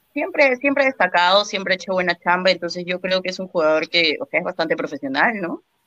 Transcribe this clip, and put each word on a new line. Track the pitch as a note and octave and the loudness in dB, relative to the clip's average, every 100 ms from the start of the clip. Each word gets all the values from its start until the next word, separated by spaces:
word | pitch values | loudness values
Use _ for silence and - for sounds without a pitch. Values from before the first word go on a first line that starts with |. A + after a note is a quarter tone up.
| _ | _
Siempre, | C#4+ E4 - C#4 B3+ | -6 -4 2 2 2
siempre | C#4 C#4 | 0 2
ha | C4+ | 0
destacado, | C4 F3+ F3 F3 G3 | 2 0 4 4 4
siempre | G3+ G3 F#3 | 2 -4 -4
ha | F#3 | -4
hecho | - | -2
buena | F#3 F3+ F3 | -2 0 -2
chamba, | F3+ F3 F#3 | 0 2 2
entonces | F3 F3 F3+ F3 | 0 -2 -6 -6
yo | F3+ | -6
creo | F#3+ F#3 | -2 -2
que | F#3+ | -2
es | F#3 | -8
un | F#3 | -6
jugador | F3+ D#3 D#3 D#3+ | 0 2 2 0
que, | F3 D#3+ C3+ | 0 2 0
o | - | -4
sea, | D#3 | -4
es | |
bastante | F3+ F3+ D#3+ E3 | -4 -2 -2 -2
profesional, | D3+ C#3+ C3+ C#3 G3 G#3+ | -4 -8 -4 0 0 0
¿no? | E3+ D#4+ _ _ | -6 -8 _ _